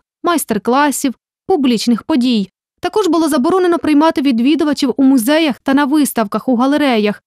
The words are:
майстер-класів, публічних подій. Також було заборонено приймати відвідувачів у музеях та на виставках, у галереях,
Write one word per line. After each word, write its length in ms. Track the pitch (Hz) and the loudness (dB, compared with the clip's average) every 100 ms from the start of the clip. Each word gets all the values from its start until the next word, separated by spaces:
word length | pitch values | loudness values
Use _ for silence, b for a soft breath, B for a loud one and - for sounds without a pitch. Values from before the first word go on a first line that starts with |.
| _ _ | _ _
майстер-класів, 920 | 349 330 - 208 - 262 294 247 277 - _ _ - | -4 -2 -2 -6 -2 0 0 0 -4 -6 _ _ -4
публічних 560 | 370 262 226 - 233 | 0 2 0 0 -2
подій. 460 | - 320 247 226 190 _ _ _ | 0 -2 0 -2 -4 _ _ _
Також 260 | 349 415 370 | -6 -2 0
було 220 | 320 320 | 0 0
заборонено 500 | 294 285 370 359 339 | 0 0 0 0 0
приймати 420 | 311 294 320 320 | 0 2 2 0
відвідувачів 720 | 277 226 247 302 311 285 262 - | 0 0 0 0 0 -2 -2 2
у 60 | |
музеях 560 | 269 269 220 311 320 220 | 2 2 2 0 0 -2
та 120 | - | -2
на 100 | 269 | 0
виставках, 640 | 294 302 254 - 214 214 - | 0 0 0 -2 -4 -4 -2
у 80 | 233 | 0
галереях, 680 | 269 294 285 226 208 202 | 0 0 0 0 -2 -4